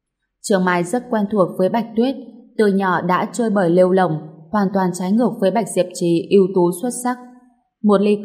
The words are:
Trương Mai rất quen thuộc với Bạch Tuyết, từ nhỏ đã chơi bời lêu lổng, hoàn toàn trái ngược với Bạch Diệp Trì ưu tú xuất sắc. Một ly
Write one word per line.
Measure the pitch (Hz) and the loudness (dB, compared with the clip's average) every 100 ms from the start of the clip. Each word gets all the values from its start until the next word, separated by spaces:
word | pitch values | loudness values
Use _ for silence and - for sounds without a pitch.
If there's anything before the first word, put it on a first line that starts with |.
| _ _ _ _ | _ _ _ _
Trương | - 190 185 | 0 0 2
Mai | 180 | 0
rất | 175 247 240 | -2 -6 -4
quen | 220 202 | -4 -2
thuộc | 214 170 - | 0 0 0
với | 185 | 0
Bạch | 233 220 220 | 0 -2 -2
Tuyết, | 254 247 - - - - | -2 -4 -12 -20 -10 0
từ | 208 | 2
nhỏ | 196 190 170 | 2 0 0
đã | 175 175 202 | 0 -2 -2
chơi | - 226 | -4 -2
bời | 202 170 | 0 2
lêu | 180 180 | 4 4
lổng, | 190 180 156 - - - | 4 0 -2 -8 -18 -6
hoàn | 214 190 | -2 0
toàn | 196 180 | 0 -2
trái | 180 185 | -4 -2
ngược | 220 233 233 | 0 0 0
với | 190 | 0
Bạch | 208 190 | 0 -2
Diệp | 185 175 | -2 -4
Trì | - 175 170 - | -2 0 0 2
ưu | 196 185 190 | 4 4 2
tú | 175 180 | 0 0
xuất | 247 240 | -6 -6
sắc. | 247 247 - - _ _ _ _ | -6 -6 -12 -20 _ _ _ _
Một | 208 196 | 2 4
ly | 208 208 | 4 0